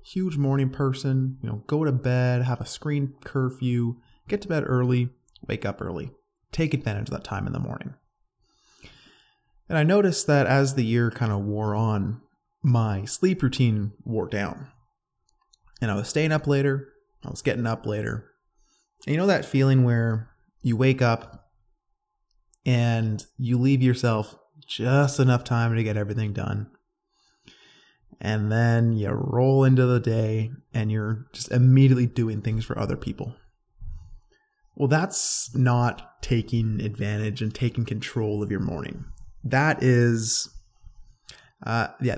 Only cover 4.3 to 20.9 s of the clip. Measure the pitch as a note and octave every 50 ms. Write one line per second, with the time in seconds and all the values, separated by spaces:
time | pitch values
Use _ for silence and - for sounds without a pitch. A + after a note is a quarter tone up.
4.3 | G#3 G3+ - - E3 D3+ - - B2+ B2 B2 B2 B2+ B2 B2 B2 - _ _ _
5.3 | _ _ - - A2 A2 - G2+ G2 - G2 F#2 F2 E2 - B2+ - _ _ _
6.3 | _ _ _ _ - - E3 D3+ D3+ C3 - A2 G2+ G2+ G#2+ - - - - -
7.3 | G2+ G2 G2 F#2 - F2 - - - - - - C3+ - _ _ _ _ _ _
8.3 | _ _ _ _ _ _ _ _ _ _ - - - _ _ - _ _ _ _
9.3 | _ _ _ _ _ _ _ - E3 D#3+ D3+ E3 F#3+ G#3 G3+ F#3 E3+ - - -
10.3 | D3 C#3+ C3 F2 C3 C#3 C#3 C3+ C#3 C#3 A#2 A2 A#2 A#2+ A#2 A#2 - - A#2+ A2
11.3 | G2+ G2+ G2+ G#2 G#2 G#2 G#2+ G#2+ G#2 G#2+ A2+ A2 G#2+ G2+ G2 - A2+ - - _
12.3 | _ _ _ _ _ _ - C#3 A#2+ A#2 A2+ A2 G2+ F#2+ G#2 - - - - F#3+
13.3 | F#3 F#3 - B2 - - B2+ A#2 A2 G#2+ G2+ G#2 - - - - A2 A2 F2+ -
14.3 | G#2+ G#2 G2+ E2 - - C#3 - _ _ _ _ _ _ _ _ _ _ _ _
15.3 | _ _ _ _ _ _ _ _ _ - A#2+ A2 G2 G2+ A#2 - - D3+ D#3 D#3
16.3 | D#3 D3+ - C#3+ C#3+ C#3 C#3 C#3+ C3+ C#3 C3+ - _ _ _ _ _ _ - -
17.3 | - - - B2+ - A#2+ A#2 A2+ A#2 A#2+ - G#2+ G#2 G#2+ G#2+ A2 A2 G#2+ - -
18.3 | _ _ _ _ _ _ _ _ _ _ _ _ _ _ - - D3 D#3+ F#3 G3+
19.3 | F#3 - C#3+ - - C3+ C3+ C3+ C3+ C3 B2 A#2+ A#2+ A#2 A2+ A#2 A2+ A2+ A2+ -
20.3 | _ _ _ _ _ _ - B2+ A#2 A2 C3 C3